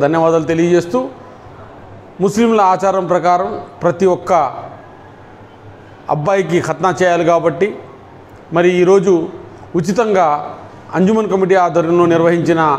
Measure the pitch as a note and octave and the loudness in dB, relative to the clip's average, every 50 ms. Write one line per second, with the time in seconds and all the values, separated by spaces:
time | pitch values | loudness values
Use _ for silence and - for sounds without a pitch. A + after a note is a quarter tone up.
0 | C#3 C#3+ D#3+ E3 D#3+ E3 E3 E3 D#3 C#3 E3 E3 E3 F3 F3 F3 E3+ F3 A#3 B3+ | 2 0 2 2 2 2 2 0 0 0 0 0 2 2 2 2 2 0 -2 -4
1 | C4 C4+ - - - - - - - - - - - - - - - - - - | -4 -6 -10 -16 -20 -20 -20 -20 -20 -20 -20 -20 -20 -20 -20 -20 -20 -20 -20 -20
2 | - - - - F3 G3+ - G#3 A#3 A#3 A3+ G#3+ G3+ F#3 F#3 F3 F#3+ G3 F#3 F#3+ | -20 -18 -6 -4 -2 -2 0 0 2 2 2 2 2 2 2 2 0 0 0 -2
3 | F#3 D#3+ F3+ F3+ D#3 F3 F3+ F3+ F#3 G#3 A3+ - - - - - - F3 E3+ E3+ | -2 -2 -2 0 2 2 0 0 0 -4 -8 -10 -12 -14 -10 -4 -4 -2 0 0
4 | G3 F#3 F3 - - - F#3+ E3 D3 B2+ - - - - - - - - - - | 0 0 0 0 -2 0 0 0 0 -2 -4 -10 -14 -16 -18 -20 -20 -20 -20 -20
5 | - - - - - - - - - - - - - - - - - - - - | -20 -20 -20 -20 -20 -20 -20 -20 -20 -20 -20 -20 -20 -20 -20 -20 -20 -20 -20 -14
6 | - - - D3+ D3 F3+ G3 G3 F#3+ D#3+ E3 F3 - - D#3+ - F3+ F#3+ F3 - | -8 -6 -6 -4 -2 -2 0 -2 0 0 -2 -2 -2 -2 -4 -2 -2 -2 0 0
7 | F#3 F3+ F3 E3+ E3+ D#3+ E3+ E3 D#3 E3+ D#3 - F#3+ G#3+ - - - - - - | 0 2 2 2 2 2 0 2 0 -2 -2 0 -2 -2 -2 -6 -14 -20 -20 -20
8 | - - - - - - - - - - - E3 F3 F3+ F3+ F3 F3+ F3 F#3+ G3 | -20 -20 -20 -20 -20 -20 -20 -20 -12 -4 0 0 2 2 2 2 4 4 4 4
9 | F3 G3+ F#3 E3 D#3+ - - - - - - - - - - E3+ E3 E3+ G3 B3 | 4 4 2 0 0 -4 -10 -14 -18 -20 -20 -20 -12 -6 -4 -4 -2 -2 -2 -2
10 | A#3 A3 G#3 F#3+ F3 D#3 D3 D3 - - - - - - - - - - - D#3+ | 0 0 2 2 2 2 0 -2 -4 -8 -14 -16 -18 -20 -20 -20 -16 -6 -2 0
11 | F#3 F#3 A3 A3 G#3+ G3 F3+ G3 F#3+ F3 F#3+ F#3+ F3 F3 D3+ E3+ E3 D#3+ E3+ F3 | 2 2 2 0 0 0 -2 0 0 2 2 2 2 2 0 0 0 2 2 2
12 | F3 E3+ E3+ E3 E3 E3+ F3 E3+ D#3 C#3+ E3+ E3 D#3+ D3+ C#3+ | 2 2 2 2 2 2 2 2 0 0 2 2 2 2 0